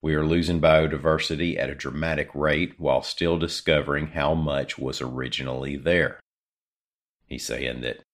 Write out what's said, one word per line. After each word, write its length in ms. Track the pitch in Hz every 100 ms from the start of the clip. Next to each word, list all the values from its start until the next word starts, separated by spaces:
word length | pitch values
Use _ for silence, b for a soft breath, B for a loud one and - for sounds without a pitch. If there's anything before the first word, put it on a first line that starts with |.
We 120 | 78
are 120 | 76 78
losing 340 | 85 82 85
biodiversity 960 | 80 80 78 73 73 78 - 78 85 -
at 120 | 67
a 40 |
dramatic 540 | 69 71 67 82 78 71
rate 440 | 71 76 76 87 -
while 220 | 76 65
still 380 | - - 85 85
discovering 680 | 80 - - 78 71 71 76
how 260 | 80 71
much 420 | 82 76 69 65 -
was 240 | 65 64
originally 760 | 65 64 64 - 65 64 67 69
there." 420 | 69 87 78 - _ _ _ _ _ _ _ _ _ _ _
He's 200 | 65 -
saying 340 | 60 64 62
that 220 | 62 - -